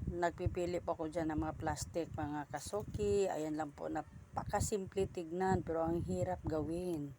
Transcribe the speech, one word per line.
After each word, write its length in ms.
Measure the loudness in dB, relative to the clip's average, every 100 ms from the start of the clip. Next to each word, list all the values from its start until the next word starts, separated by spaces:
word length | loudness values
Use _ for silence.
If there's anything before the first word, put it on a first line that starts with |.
| -4
nagpipili 720 | 0 0 2 -2 0 0 0
po 160 | 0 -2
ako 80 | -2
dyan 240 | 0 0
ng 80 | 2
mga 160 | 0
plastic, 560 | -2 -2 -2 -2 -2 -2 -2
mga 320 | -4 -4 -4
kasuki. 800 | -6 -4 -4 -2 0 2 4 4
Ayan 240 | 2 -2
lang 160 | -2 -4
po, 160 | -6 -4
napakasimple 1200 | -4 -6 -10 -10 -4 2 2 2 0 0 0 0
tignan 560 | 0 -2 2 4 4
pero 240 | 4 2 2
ang 160 | 2
hirap 400 | 2 2 0 0
gawin. 720 | 0 0 0 0 0 0 -2